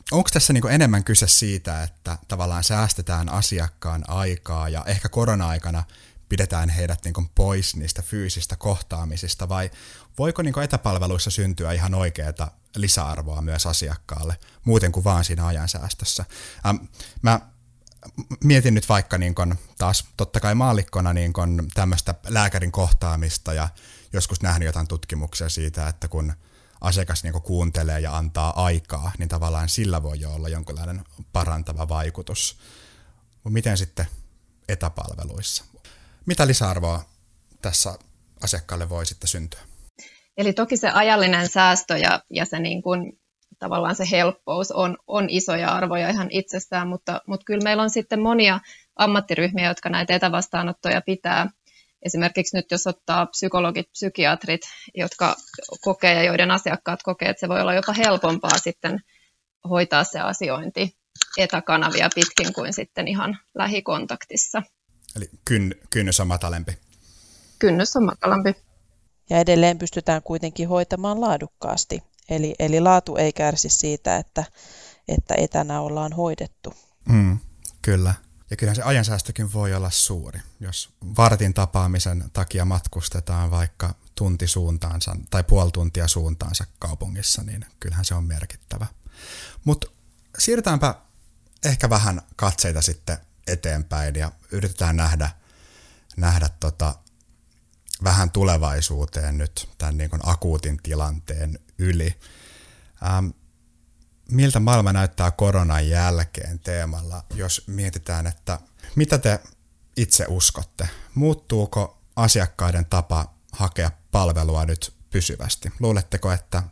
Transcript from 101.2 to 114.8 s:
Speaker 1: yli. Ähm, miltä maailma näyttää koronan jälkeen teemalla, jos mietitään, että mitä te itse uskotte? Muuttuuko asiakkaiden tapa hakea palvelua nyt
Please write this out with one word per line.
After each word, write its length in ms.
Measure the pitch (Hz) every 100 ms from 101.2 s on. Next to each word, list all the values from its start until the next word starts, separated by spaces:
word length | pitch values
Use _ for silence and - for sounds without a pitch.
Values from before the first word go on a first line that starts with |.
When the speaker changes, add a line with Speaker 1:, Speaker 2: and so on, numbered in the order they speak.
| - 78 78 78 - -
Speaker 1:
yli. 380 | 92 85 82 - - - - - - - - -
Ähm, 260 | 92 92 92 - - _ _ _ _ _ _ _ -
miltä 280 | 123 139 120
maailma 340 | 113 120 98
näyttää 380 | 95 95 - 87
koronan 580 | - 101 95 85 78 78
jälkeen 680 | 85 90 85 82 - - 85
teemalla, 640 | - 87 80 80 85 87 - -
jos 280 | 92 - -
mietitään, 600 | 98 98 87 85 82 82
että 320 | - - 87 - - - 147
mitä 220 | 151 147
te 220 | 113 104 - _ _ _ _ -
itse 280 | 104 - -
uskotte? 600 | 90 - 73 - - 82 - - 135
Muuttuuko 800 | 151 151 - 110 104 104 95 - _ -
asiakkaiden 680 | 113 107 90 - 90 87 85
tapa 480 | 92 85 82 73 - _
hakea 400 | - 95 - 80 - _
palvelua 540 | 101 90 82 80 78 80
nyt 280 | 82